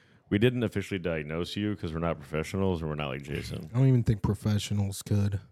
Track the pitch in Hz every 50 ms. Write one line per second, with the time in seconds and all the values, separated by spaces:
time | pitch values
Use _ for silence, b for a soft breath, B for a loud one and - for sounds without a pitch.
0 | b b b b b - 98 101 107 127 123 123 120 101 - 104 92 - 104 95
1 | 82 87 82 80 76 73 78 82 87 - - 104 104 104 104 95 - 85 80 82
2 | 82 85 80 76 73 - - 78 78 - - 95 98 95 92 82 80 78 76 76
3 | 76 71 65 67 69 73 71 67 - - - - - 78 - 120 135 135 131 123
4 | 113 - 110 101 - - 104 - - 110 107 101 - - 104 104 101 98 95 -
5 | - - 104 101 101 104 98 95 - -